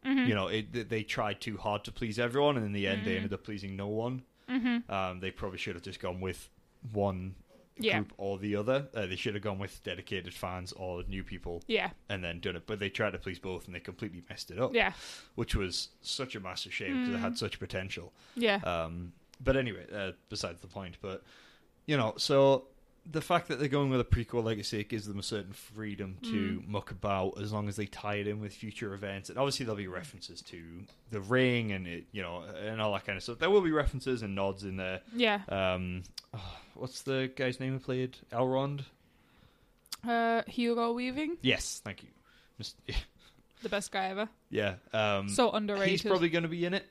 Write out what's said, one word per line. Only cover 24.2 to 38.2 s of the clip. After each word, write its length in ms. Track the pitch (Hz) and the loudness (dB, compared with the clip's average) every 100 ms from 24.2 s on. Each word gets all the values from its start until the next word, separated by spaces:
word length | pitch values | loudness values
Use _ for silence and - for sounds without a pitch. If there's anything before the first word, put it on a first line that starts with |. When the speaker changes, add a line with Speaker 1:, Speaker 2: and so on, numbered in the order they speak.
| 113 120 110 | 4 0 2
Speaker 2:
like 120 | 110 | 0
I 40 | |
say, 180 | 101 110 | 0 -2
it 80 | 104 | -2
gives 180 | 113 104 | -2 -2
them 120 | 98 | -6
a 40 | |
certain 280 | 95 107 95 | -2 -4 -4
freedom 680 | 98 - 107 110 98 98 95 | -12 -16 -10 -8 -6 -6 -8
to 380 | 233 - - - | -2 0 0 -2
Speaker 1:
Mm. 60 | 85 | -2
Speaker 2:
muck 200 | 101 - | -4 -4
about 480 | 92 107 98 92 - | -4 0 2 2 0
as 140 | 104 | -2
long 160 | 107 104 | -2 -2
as 80 | 101 | -2
they 100 | 104 | -4
tie 300 | - 104 104 | -4 -2 0
it 120 | 101 | 0
in 120 | 104 | -2
with 140 | 104 - | -4 -8
future 380 | 110 - 110 | -10 -6 -6
events. 360 | 98 101 98 95 | -4 -6 -6 -6
And 80 | 92 | 0
obviously 280 | 139 131 123 | 0 2 -2
there'll 100 | 104 | -2
be 120 | 95 | -2
references 540 | 90 80 95 - 85 | -6 -8 -14 -14 -14
to 420 | - 87 82 85 101 - - | -14 -14 -12 -14 -14 -18 -8
The 80 | 110 | -8
Ring 540 | 95 127 127 123 110 | 4 6 8 6 2
and 120 | 98 90 | -2 -4
it, 200 | 85 - | -6 -8
you 80 | 107 | -8
know, 220 | 90 87 | -6 -6
and 360 | 80 80 104 110 | -8 -8 -6 0
all 140 | 107 | 2
that 100 | 101 | 2
kind 140 | - 95 | -2 -4
of 60 | |
stuff. 160 | - 117 | -4 0
There 100 | 165 | 6
will 100 | 202 | 6
be 120 | 175 | 6
references 480 | 156 131 131 135 127 | 4 2 0 0 0
and 120 | 110 98 | 0 2
nods 280 | 98 95 | 2 0
in 140 | 101 92 | -4 -4
there. 240 | 92 92 - | -2 -4 -6
Speaker 1:
Yeah. 280 | 233 233 107 196 | 0 2 2 0
Speaker 2:
Um, 540 | 98 92 92 90 90 87 - - | 2 2 2 0 -4 -8 -14 -14
oh, 240 | 110 90 - - - | -10 -10 -12 -16 -10
what's 260 | 127 - | -10 -8
the 280 | - 135 131 131 | -2 0 0 0
guy's 240 | 131 127 | -2 0
name 140 | 131 | -2
who 60 | 131 | -4
played 360 | - 127 127 - | -2 0 0 -4